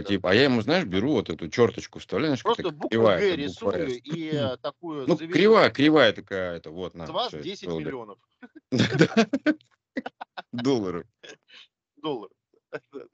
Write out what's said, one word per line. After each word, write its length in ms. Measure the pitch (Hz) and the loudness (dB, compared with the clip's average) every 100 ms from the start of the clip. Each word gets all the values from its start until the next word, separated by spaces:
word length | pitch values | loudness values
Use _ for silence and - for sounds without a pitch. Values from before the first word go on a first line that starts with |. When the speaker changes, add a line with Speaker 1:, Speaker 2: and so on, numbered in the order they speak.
Speaker 1:
да, 60 | 80 | 0
Speaker 2:
логотип». 100 | 98 | -2
Speaker 1:
да. 80 | 90 | 2
Speaker 2:
А 80 | |
я 100 | 101 | 4
ему, 180 | 143 120 | 4 2
знаешь, 240 | 104 170 143 | 2 0 0
беру 280 | 90 120 | -2 0
вот 160 | 139 90 | 0 -2
эту 180 | 82 85 | -6 -4
черточку, 500 | - 117 - - - | 2 2 2 -12 -14
вставляю, 300 | - 92 156 | -6 -4 -2
знаешь, 140 | 131 | -2
Speaker 1:
Просто 20 | - | 0
Speaker 2:
как 100 | 233 180 | -2 -2
Speaker 1:
букву 200 | 151 180 | -6 -4
Speaker 2:
кривая, 200 | 226 113 | 2 4
Speaker 1:
«Г» 140 | 92 | 4
Speaker 2:
как 60 | 202 170 | 2 0
буква 0 | |
Speaker 1:
рисую 540 | 143 90 151 90 - | -4 -6 -4 -2 -4
Speaker 2:
«С». 80 | - | -6
Speaker 1:
и, 320 | - 165 160 | -8 -8 -4
э, 260 | 151 139 123 | -2 -2 -4
такую 480 | 151 - 170 151 131 | -8 -10 -10 -6 -2
Speaker 2:
Ну, 20 | |
Speaker 1:
завитушку. 220 | 170 165 | -2 0
Speaker 2:
кривая, 400 | 175 202 220 139 | 2 6 6 6
кривая 420 | 110 147 156 120 | 4 4 6 6
такая, 440 | 92 - 98 90 85 | 4 -4 -6 -4 -8
это 140 | 80 | -10
вот, 240 | 80 90 | -10 -10
на, 120 | 85 80 | -10 -8
Speaker 1:
С 40 | |
вас 100 | 170 | -6
Speaker 2:
все, 180 | 240 78 | -6 -6
это 60 | |
Speaker 1:
десять 240 | 76 196 180 | -10 -10 -8
миллионов. 440 | 165 151 135 110 98 _ _ 247 - - | -6 -6 -10 -12 -20 _ _ -20 -20 -6
Speaker 2:
<laughs> 0 | |
Да. 360 | 127 - - - - 220 269 - 311 _ _ _ - - - - - - | 0 0 2 2 2 0 0 -2 -4 _ _ _ -12 -12 -14 -20 -18 -12
Долларов. 520 | 120 123 131 95 85 - _ - - _ - - _ _ _ | -4 0 2 0 -6 -10 _ -20 -20 _ -20 -20 _ _ _
Speaker 1:
Долларов. 400 | 156 135 98 _ _ _ _ | -8 -8 -10 _ _ _ _
<laughs> 100 | 151 _ | -16 _
Да, 0 | |
да, 140 | 139 - | -18 -18